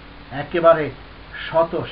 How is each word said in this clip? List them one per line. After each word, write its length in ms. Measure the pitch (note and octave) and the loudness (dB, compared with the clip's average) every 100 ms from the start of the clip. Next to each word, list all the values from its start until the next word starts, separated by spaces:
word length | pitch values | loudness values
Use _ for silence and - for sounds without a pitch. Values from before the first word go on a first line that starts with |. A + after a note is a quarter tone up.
| - - - | -20 -20 -14
একেবারে 600 | C3 C#3+ F3 E3 D#3+ D3 - - - - - - | -10 -6 2 6 6 2 -8 -18 -20 -18 -14 -4
শত 340 | D#3+ E3 E3+ B2+ | 0 0 -2 -6